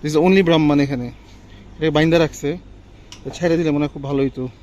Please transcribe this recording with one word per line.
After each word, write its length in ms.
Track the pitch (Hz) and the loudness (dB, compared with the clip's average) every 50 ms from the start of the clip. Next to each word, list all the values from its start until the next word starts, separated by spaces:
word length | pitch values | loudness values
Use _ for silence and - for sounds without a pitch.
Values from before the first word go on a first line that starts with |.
this 100 | - 151 | -6 0
is 40 | 151 | 0
the 60 | 151 160 | 2 4
only 160 | 185 190 190 190 165 | 4 4 4 4 4
ব্রাহ্মণ 300 | 165 160 156 147 143 143 143 | 2 2 4 2 2 2 0
এখানে, 220 | 135 143 123 123 120 117 - - - - - - - - - - - - | 0 -2 -6 -8 -10 -12 -18 -20 -20 -20 -20 -20 -20 -20 -20 -20 -20 -10
এটাকে 160 | - 151 160 147 | -4 -4 0 2
বাইন্দা 220 | 151 156 165 165 165 165 | 2 2 4 4 2 2
রাখছে, 240 | 147 - - - 143 160 185 - - - - - - - - - - - - | 0 -2 -6 -6 -6 -6 -6 -12 -20 -20 -20 -20 -20 -20 -20 -20 -20 -20 -16
তো 60 | - 135 - | -16 -14 -10
ছেড়ে 180 | - 170 170 165 160 | -4 -2 0 0 0
দিলে 120 | 170 156 143 | 0 0 0
মনে 80 | 143 147 | -2 -2
হয় 80 | 143 - | -4 -6
খুব 80 | 151 139 139 | -10 -8 -6
ভালোই 220 | 143 139 139 135 - 135 | -2 -2 -2 -4 -4 -8
তো। 60 | 127 127 110 - | -10 -10 -12 -16